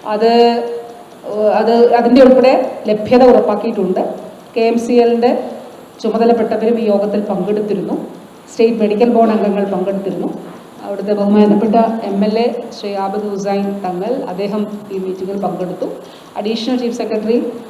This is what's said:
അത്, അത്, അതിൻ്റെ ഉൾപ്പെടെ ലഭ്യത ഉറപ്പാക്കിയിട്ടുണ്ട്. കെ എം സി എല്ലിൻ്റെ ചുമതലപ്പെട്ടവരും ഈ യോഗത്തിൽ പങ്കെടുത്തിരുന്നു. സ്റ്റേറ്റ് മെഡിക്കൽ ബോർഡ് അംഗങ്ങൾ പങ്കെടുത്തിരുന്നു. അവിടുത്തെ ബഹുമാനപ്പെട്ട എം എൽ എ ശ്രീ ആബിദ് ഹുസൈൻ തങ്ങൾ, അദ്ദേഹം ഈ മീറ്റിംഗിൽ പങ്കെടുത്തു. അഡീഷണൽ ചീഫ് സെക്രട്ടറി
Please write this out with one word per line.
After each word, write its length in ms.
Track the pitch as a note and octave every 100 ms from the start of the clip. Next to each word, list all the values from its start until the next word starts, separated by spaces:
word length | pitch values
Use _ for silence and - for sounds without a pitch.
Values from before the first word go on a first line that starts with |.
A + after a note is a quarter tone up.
| G#3+
അത്, 180 | G#3+ A3+ A#3 A#3+ A#3+ - - - - - - - G#3 G#3+ G3
അത്, 140 | A3 A#3 A#3+ A#3+
അതിൻ്റെ 220 | A#3 B3+ B3+
ഉൾപ്പെടെ 280 | B3+ B3+ C#4+ - - -
ലഭ്യത 340 | G#3+ - B3+ B3+
ഉറപ്പാക്കിയിട്ടുണ്ട്. 720 | G#3+ G#3+ G#3 A#3 G#3 F3+ G3+ - - - - - A3+
കെ 80 | A3+
എം 80 | A#3
സി 100 | - A#3+
എല്ലിൻ്റെ 280 | A#3 A#3 A#3+ - - - - - - -
ചുമതലപ്പെട്ടവരും 760 | G#3+ G3+ A#3 - G#3+ G#3+ A3 A3+
ഈ 40 | G#3+
യോഗത്തിൽ 300 | G3+ G#3 G#3 G#3
പങ്കെടുത്തിരുന്നു. 640 | F3+ F#3 G#3+ G#3 F#3+ E3 - - - - - -
സ്റ്റേറ്റ് 280 | - A3+ G#3
മെഡിക്കൽ 260 | G#3+ G#3 A#3+ A3+
ബോർഡ് 180 | A3+ G#3
അംഗങ്ങൾ 300 | G3+ G3 G3
പങ്കെടുത്തിരുന്നു. 560 | F#3 F#3+ F#3+ - E3+ - - - - - - G3+
അവിടുത്തെ 280 | G3+ G3 G#3
ബഹുമാനപ്പെട്ട 560 | G3+ G#3 G#3 G#3 A3 G3 A3 - G3
എം 100 | G3 G#3+
എൽ 80 | A3 A#3+
എ 20 | - - -
ശ്രീ 140 | G#3 G3
ആബിദ് 260 | G3 G#3 G#3
ഹുസൈൻ 320 | G3 F#3+ G3 G3+ G3+ F#3+
തങ്ങൾ, 260 | F3+ G#3 C#4 C4+
അദ്ദേഹം 300 | F3+ G3+ G#3+ G3+ - -
ഈ 60 | F#3+ F#3
മീറ്റിംഗിൽ 320 | F#3 F#3+ G3 F3+
പങ്കെടുത്തു. 420 | E3+ F3 F3+ - - - - - -
അഡീഷണൽ 380 | G#3+ A#3 C4 B3
ചീഫ് 160 | A#3+ -
സെക്രട്ടറി 360 | A3 G#3+ G#3+ B3 - -